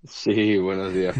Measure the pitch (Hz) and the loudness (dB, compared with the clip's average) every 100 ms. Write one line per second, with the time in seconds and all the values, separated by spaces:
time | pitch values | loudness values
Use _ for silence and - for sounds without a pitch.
0 | - - - 107 107 101 92 95 95 92 | -20 -6 0 2 2 2 0 -2 -2 0
1 | 92 120 | 0 0